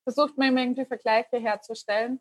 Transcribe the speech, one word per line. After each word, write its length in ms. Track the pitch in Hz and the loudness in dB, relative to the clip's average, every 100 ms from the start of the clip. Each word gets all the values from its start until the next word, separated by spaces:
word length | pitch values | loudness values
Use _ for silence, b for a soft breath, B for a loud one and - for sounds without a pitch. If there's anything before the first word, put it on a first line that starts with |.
versucht 340 | - 240 294 294 | -4 0 0 2
man 120 | 269 | 2
immer 140 | 254 | 2
irgendwie 240 | 247 254 262 | 0 -2 -4
Vergleiche 520 | 233 226 220 240 240 | -4 2 2 2 -2
herzustellen. 800 | 226 208 - 226 - 208 233 262 | -2 -4 -6 -12 -2 -2 -2 -6